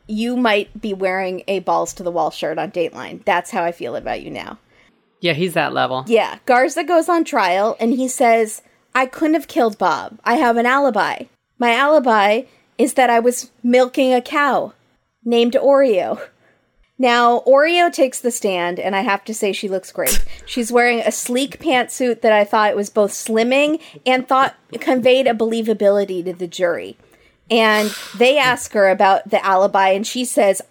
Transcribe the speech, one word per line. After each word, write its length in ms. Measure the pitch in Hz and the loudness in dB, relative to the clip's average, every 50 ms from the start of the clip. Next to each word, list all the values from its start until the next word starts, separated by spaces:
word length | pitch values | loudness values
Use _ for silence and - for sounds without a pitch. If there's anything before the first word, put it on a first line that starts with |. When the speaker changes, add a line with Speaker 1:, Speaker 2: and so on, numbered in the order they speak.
| _ | _
Speaker 1:
you 300 | - 214 214 233 240 247 | -10 -6 -4 -4 -4 -2
might 440 | 247 247 226 208 208 202 - - 214 | 0 0 2 2 0 -2 -4 -10 -10
be 140 | - 214 196 | -8 -8 -6
wearing 480 | 185 190 185 185 190 190 185 185 180 - - | -4 -4 -4 -2 -2 -4 -6 -6 -8 -6 -4
a 100 | 196 185 | -4 -4
balls 340 | 175 - 165 165 170 170 - | -2 -2 -2 -2 -2 -4 -8
to 100 | - 185 | -10 -8
the 80 | 175 175 | -6 -4
wall 180 | 170 156 151 | -4 -4 -4
shirt 260 | - - - 156 156 170 | -4 -6 -8 -6 -6 -6
on 120 | 156 202 | -8 -8
Dateline. 540 | - 175 165 - - - 123 90 - 175 - | -6 -6 -6 -6 -6 -12 -16 -14 -14 -8 -4
That's 260 | - 175 175 175 - | -2 -2 -2 -2 -4
how 140 | 233 196 170 | -6 -4 -4
I 80 | 175 170 | -4 -6
feel 240 | - - 117 117 | -8 -10 -10 -10
about 260 | 123 - 110 113 104 - | -10 -8 -8 -10 -10 -10
you 80 | - | -12
now. 280 | 143 104 85 - - - _ _ _ _ _ _ _ _ _ _ _ - | -14 -14 -14 -14 -16 -20 _ _ _ _ _ _ _ _ _ _ _ -6
Speaker 2:
Yeah, 120 | - 170 160 | -4 -4 -2
he's 220 | 143 180 185 - | -2 -4 -4 -2
that 180 | 175 147 135 131 | -2 -2 -2 -2
level. 320 | 131 131 123 131 131 135 | -2 -2 -2 -4 -6 -4
Speaker 1:
Yeah. 320 | 180 240 208 185 - - - - | 0 0 0 0 0 -6 -8 -2
Garza 380 | - 247 247 262 330 269 339 330 | 0 2 2 2 0 -2 -4 -2
goes 240 | 285 359 320 320 349 | 0 2 0 2 2
on 160 | 349 339 320 | 0 0 0
trial 520 | - 294 240 196 180 175 190 202 226 - - | 0 0 0 0 2 2 2 0 0 -2 -2
and 120 | 226 233 254 | -2 -2 0
he 120 | 240 262 | 0 -2
says, 560 | 254 - - 269 233 226 233 226 220 - - _ _ _ _ _ _ - | -4 -2 0 2 4 4 4 2 0 -4 -12 _ _ _ _ _ _ -2
"I 120 | 254 269 | -2 -2
couldn't 280 | 254 - - - 302 311 | -2 -2 -2 0 0 0
have 140 | 330 - - | 0 -2 -4
killed 280 | - 311 240 226 208 | -2 0 0 0 0
Bob. 440 | - 196 175 151 117 92 - 220 - - | 0 0 0 0 -2 -6 -10 -14 -8 -4
I 100 | 208 233 | -2 0
have 200 | 311 294 240 233 | 2 2 2 2
an 80 | 233 233 | 2 2
alibi. 560 | 240 254 277 285 269 220 208 165 147 127 - - - _ _ _ _ _ - | 2 2 2 2 2 2 0 -2 -2 -4 -8 -10 -18 _ _ _ _ _ -2
My 160 | 247 240 233 | 0 0 2
alibi 680 | 240 269 285 311 302 247 254 220 214 196 208 214 240 269 - _ _ _ _ _ - | 2 2 4 4 4 4 4 2 4 4 4 2 0 -2 -8 _ _ _ _ _ -2
is 160 | 226 254 - | -2 0 2
that 160 | - 254 247 | 2 2 4
I 80 | 233 233 | 4 2
was 320 | 233 247 240 - - - _ _ - | 2 2 0 -2 -6 -14 _ _ -2
milking 500 | 240 240 254 254 247 - 320 269 254 254 | 2 4 4 2 2 2 0 2 2 2
a 80 | 247 240 | 0 0
cow 520 | - 311 302 285 277 233 175 147 208 - _ _ _ _ _ _ _ _ _ - | -2 -2 0 0 0 0 0 -2 -4 -10 _ _ _ _ _ _ _ _ _ -4
named 300 | 233 240 233 233 247 233 | -2 2 2 2 2 2
Oreo." 640 | 269 226 269 277 269 277 262 208 180 147 110 170 - - - _ _ _ _ _ _ _ _ _ _ _ _ _ - | 2 2 4 4 4 4 4 2 0 -2 -4 -6 -8 -10 -18 _ _ _ _ _ _ _ _ _ _ _ _ _ -2
Now, 440 | 254 240 240 240 240 233 240 233 - | 0 2 2 4 4 4 2 2 4
Oreo 460 | 240 269 277 294 330 349 349 349 349 - | 4 4 6 6 4 4 2 2 2 2
takes 280 | - 311 254 - - | 2 0 0 0 -4
the 120 | - 240 233 | -6 -6 -4
stand, 480 | - - 202 185 175 175 175 175 175 | -2 -4 -2 -2 -2 -2 -4 -4 -4
and 160 | - 185 202 | -4 -4 -2
I 60 | 196 190 | -2 -2
have 200 | 226 196 202 - | -2 -2 -4 -4
to 60 | - 220 | -8 -8
say 180 | - - 202 190 | -4 -4 -4 -4
she 160 | - - 196 | -4 -6 -6
looks 240 | 190 185 - - - | -6 -6 -8 -8 -8
great. 280 | - 160 - - - - - - | -6 -2 2 2 2 2 2 -4
Speaker 2:
<laughs> 120 | - - | -10 -12
Speaker 1:
She's 260 | - - 254 233 226 240 | -10 -6 -6 -4 0 0
wearing 260 | 240 240 240 240 226 | 2 2 2 0 0
a 140 | - - - | -2 -4 -4
sleek 480 | - - - 247 254 277 269 - - | -4 -6 -4 -2 -2 -2 -4 -6 -8
pantsuit 640 | - 330 262 247 233 - - - 262 247 226 226 - | -4 -2 0 0 0 -2 -4 -4 -2 -2 -2 0 2
that 100 | 226 214 | 2 4
I 100 | 208 208 | 4 2
thought 320 | 208 - 220 214 208 - | 2 2 0 2 2 0
was 160 | 202 208 196 | -2 -4 -4
both 220 | - 226 208 196 - | 0 0 0 0 -2
slimming 680 | - - - 220 220 233 240 262 277 294 294 311 311 - - - 147 - | -6 -6 -2 -2 0 0 2 2 2 2 0 -2 -4 -6 -12 -16 -8 -2
and 220 | 254 254 254 262 | 0 0 0 0
thought 300 | - 269 262 269 - - _ _ - - - | 0 2 2 2 0 -2 _ _ -16 -14 -8
conveyed 480 | - - 262 254 220 254 254 262 262 254 | -2 0 0 2 4 4 4 4 4 2
a 40 | 233 | 0
believability 920 | 214 226 226 226 233 220 226 220 196 208 202 202 202 202 196 190 180 170 | 0 -2 -2 -2 -2 -2 -2 -2 2 2 2 4 2 0 -2 -4 -6 -6
to 80 | 185 175 | -8 -8
the 160 | 175 185 170 | -8 -10 -10
jury. 480 | - - 185 170 165 113 90 98 - _ _ _ _ _ _ _ _ _ _ - | -6 -2 -2 -2 -2 -4 -8 -12 -16 _ _ _ _ _ _ _ _ _ _ -2
And 460 | 226 226 220 220 214 214 208 214 208 - - - - | 0 2 4 4 2 2 0 -2 -6 -10 -14 -10 -2
they 200 | 196 240 254 285 | 2 2 4 4
ask 360 | 294 262 254 247 - - - - | 4 2 0 0 -2 -6 -6 0
her 160 | 214 196 190 | 2 2 2
about 420 | 190 196 202 190 196 - - 196 | 4 4 4 4 4 2 0 0
the 140 | - 196 - | -2 -2 0
alibi, 440 | 196 190 185 196 202 196 196 196 190 | 2 2 2 2 2 2 2 2 2
and 140 | 190 196 220 | 2 0 -2
she 200 | - - 247 247 | -6 -6 -6 -6
says, 360 | 233 - 294 233 196 190 - - - | -4 0 2 2 2 2 0 -2 0